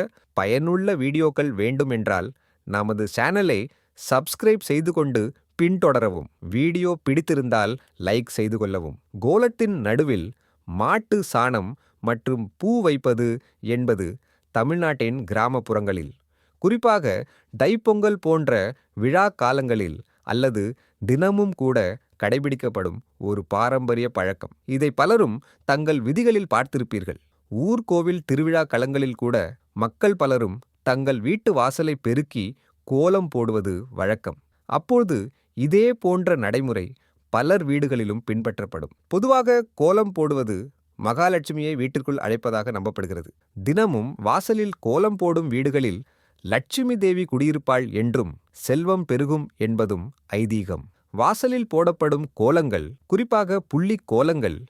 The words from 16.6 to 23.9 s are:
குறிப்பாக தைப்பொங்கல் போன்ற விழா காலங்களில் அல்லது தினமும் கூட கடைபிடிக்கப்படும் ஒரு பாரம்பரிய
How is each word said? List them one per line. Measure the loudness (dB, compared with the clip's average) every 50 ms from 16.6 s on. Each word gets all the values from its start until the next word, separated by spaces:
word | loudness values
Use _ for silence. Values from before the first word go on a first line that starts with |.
குறிப்பாக | 0 0 0 2 2 2 2 4 2 0 -2 -2 -6 _ _ _ _ _ -2
தைப்பொங்கல் | 2 2 2 2 2 2 2 2 4 2 0 0 0
போன்ற | 0 2 2 2 2 2 2 2 0 -2 -6 _ _ _ -6
விழா | -2 0 2 4 4 2 2 0
காலங்களில் | 0 0 2 2 0 0 0 0 0 0 -4 -6 -10 -14 _ _ _ -6
அல்லது | -4 0 0 0 0 0 0 -4 -4 -6 _ _ _ _ -8
தினமும் | -2 0 2 2 2 2 2 2 0 0 0
கூட | -2 0 2 2 2 0 0 -4 -8 _ _ _ -2
கடைபிடிக்கப்படும் | 0 0 0 0 0 -2 -4 -2 -4 -4 -4 -2 -4 -4 -6 -8 -16 _ _ -8
ஒரு | -4 -4 -4 -4 -4
பாரம்பரிய | -2 -2 0 0 2 0 0 0 0